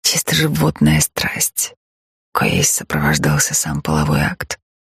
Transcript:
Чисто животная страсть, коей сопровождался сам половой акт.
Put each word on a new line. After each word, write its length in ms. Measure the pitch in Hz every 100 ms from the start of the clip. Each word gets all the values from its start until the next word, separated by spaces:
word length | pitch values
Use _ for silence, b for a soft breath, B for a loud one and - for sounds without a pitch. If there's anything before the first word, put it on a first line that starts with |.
Чисто 320 | - 269 -
животная 640 | 160 156 151 151 - - 156
страсть, 760 | - - - - - - - - _ _ _ _ _
коей 320 | - - -
сопровождался 880 | - - - 76 73 76 73 73 -
сам 260 | - 80 73
половой 420 | 73 78 76 73
акт. 360 | 76 - - - _ _